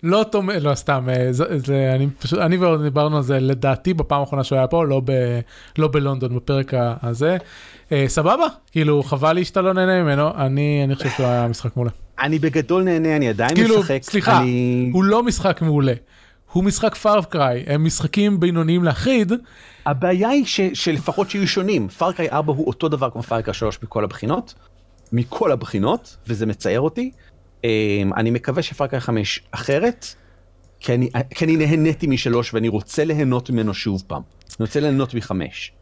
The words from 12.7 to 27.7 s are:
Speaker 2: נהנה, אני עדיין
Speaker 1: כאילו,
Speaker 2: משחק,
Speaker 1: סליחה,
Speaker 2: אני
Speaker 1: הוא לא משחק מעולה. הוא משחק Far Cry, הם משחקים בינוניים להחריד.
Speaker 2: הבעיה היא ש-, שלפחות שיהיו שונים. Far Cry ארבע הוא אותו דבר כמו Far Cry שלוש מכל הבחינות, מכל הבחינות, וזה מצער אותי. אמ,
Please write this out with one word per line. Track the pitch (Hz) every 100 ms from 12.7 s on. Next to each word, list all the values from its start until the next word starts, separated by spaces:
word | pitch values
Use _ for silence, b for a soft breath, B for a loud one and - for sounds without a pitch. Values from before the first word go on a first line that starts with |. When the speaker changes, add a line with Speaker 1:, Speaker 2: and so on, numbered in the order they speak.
| 180
Speaker 2:
נהנה, | 185 165 160 151
אני | 127
עדיין | 104 117
Speaker 1:
כאילו, | 170 226 214
Speaker 2:
משחק, | 175 135
Speaker 1:
סליחה, | - 208 202 190
Speaker 2:
אני | 127 123 123 123 123
Speaker 1:
הוא | 180
לא | 190 220
משחק | 240 - 190 170
מעולה. | 165 147 135 117 b b b b _
הוא | 180
משחק | 190 - 220 -
Far | 214 208 170
Cry, | 170 135 123 -
הם | 147
משחקים | 160 - 160 - 208 196
בינוניים | 175 165 160 175
להחריד. | 170 - 247 262 196 240 B B B B -
Speaker 2:
הבעיה | 139 180 185 220
היא | 285 233
ש-, | - 185
שלפחות | - - 156 - - 190
שיהיו | 202 190
שונים. | - 185 185 98 -
Far | 170 180
Cry | 165
ארבע | 139 151
הוא | 143 156
אותו | 123 160
דבר | 147 127
כמו | 113
Far | 117 117 110
Cry |
שלוש | 101 110 -
מכל | 113 110
הבחינות, | 104 - 110 180 - - b _ _ _ -
מכל | 117 120 - 208
הבחינות, | 127 110 104 107 226 - - -
וזה | 107 110
מצער | 98 98 107
אותי. | 151 240 254 - b - _ _
אמ, | 117